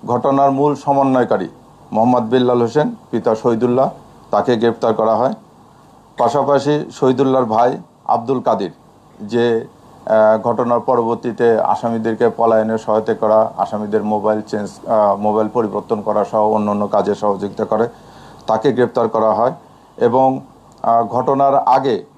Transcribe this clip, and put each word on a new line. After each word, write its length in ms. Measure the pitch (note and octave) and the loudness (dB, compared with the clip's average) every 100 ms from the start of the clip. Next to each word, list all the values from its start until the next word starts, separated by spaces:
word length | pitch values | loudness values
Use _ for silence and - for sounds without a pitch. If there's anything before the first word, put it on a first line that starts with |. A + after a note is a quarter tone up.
| - | -2
ঘটনার 440 | A#2+ C#3+ C#3 C#3 | -2 0 2 2
মূল 240 | C3+ D3 | 2 0
সমন্বয়কারী 720 | C3+ - C#3 C3+ C3 A#2 A2 F2+ - - - - | 0 0 0 2 2 2 0 -2 -12 -20 -20 -8
মোহাম্মদ 300 | G#2+ A#2+ B2 | 0 2 2
বিল্লাল 380 | A2+ B2+ B2 B2 | 2 0 2 2
হোসেন, 340 | A#2 A2+ D3 - - | 2 0 -2 -4 -8
পিতা 240 | A#2 A#2 | -4 0
শহীদুল্লাহ, 560 | A2 B2 A2+ B2 B2 C#3 - - - - | 0 0 0 0 0 0 -4 -20 -20 -4
তাকে 260 | G#2 G#2 A#2+ | -2 0 0
গ্রেপ্তার 380 | A2+ A2 A#2 | 0 0 -2
করা 220 | G#2+ A2 A2 | 0 0 0
হয়। 180 | B2+ G#3+ - - - - - - - - | 0 -4 -14 -20 -20 -20 -20 -20 -20 -2
পাশাপাশি 720 | A#2+ D3 C3+ C#3 C3+ D3 - | 0 0 2 0 2 -2 -4
শহীদুল্লাহর 520 | - C3 B2+ C3+ C3 | -2 0 2 2 2
ভাই 340 | A#2+ A2 B2+ - - _ - | 0 2 0 0 -12 _ -4
আব্দুল 340 | A#2+ A2+ C3 | -2 -2 -4
কাদির, 300 | - G#2+ F#2+ - _ _ _ - | 0 -2 -4 -10 _ _ _ -18
যে, 460 | G#2 A#2 A#2+ A2+ A2+ - - - - | -6 0 0 0 -4 -18 -20 -18 0
আহ, 320 | A2 A2 A2 | 4 4 4
ঘটনার 380 | A#2 A2+ A#2+ A#2+ | 0 -2 0 0
পরবর্তীতে 800 | A2+ B2 A2+ A#2 B2 G#2+ A#2+ A2 | 0 0 0 -2 -6 0 2 2
আসামিদেরকে 720 | - G2+ A#2+ A2+ A2+ A2 A#2 - | 2 -2 -2 -2 -4 0 0 2
পলায়নে 420 | A#2 A2 A2 A2 | 2 2 2 -2
সহায়তা 360 | - G#2+ A2 | 0 -2 0
করা, 380 | A2 A2 A2 G#2+ - | -2 2 2 2 -2
আসামিদের 480 | F#2+ G#2 G#2 G#2+ | -4 -4 -4 -4
মোবাইল 380 | G#2 G#2+ G#2 G#2+ | -2 -2 0 -2
চেঞ্জ, 280 | G#2 G#2+ G2+ - - | -4 -6 -8 -12 -2
আহ, 300 | A2+ G#2 G2 | 2 2 2
মোবাইল 320 | G#2+ G#2+ G#2+ | 0 0 -2
পরিবর্তন 520 | B2 A2 G2+ G2 A2 | -2 -2 -4 -4 -6
করা 240 | G2+ G#2+ | -2 -2
সহ 160 | G2 A2+ | 0 0
অন্যান্য 460 | G#2+ G#2+ G#2 G#2 G#2 | 0 0 -2 -2 -2
কাজে 280 | G#2+ G2 | -2 -2
সহযোগিতা 500 | G2+ G#2 G2 G2 F#2+ | -2 -2 -2 -6 -6
করে, 240 | G#2+ G#2+ A#2 - - - - - - | -4 -2 -2 -6 -20 -20 -20 -20 -4
তাকে 260 | A2 D3 | -2 0
গ্রেপ্তার 360 | A#2 A#2+ B2 A2+ | 0 0 0 -2
করা 260 | A2+ A2 | 0 0
হয়। 180 | G#2 B2 E3 - - - - | 2 0 -2 -18 -20 -20 -2
এবং, 440 | A#2+ B2 C3 C3 C3+ - - - | 0 2 2 0 -10 -20 -20 -8
আহ, 220 | - A#2 | 0 0
ঘটনার 500 | A2 A#2 C3 C#3 C#3 | 0 -2 -2 2 2
আগে 500 | C#3 - C3 C3+ G#2 - | 2 2 2 2 -2 -6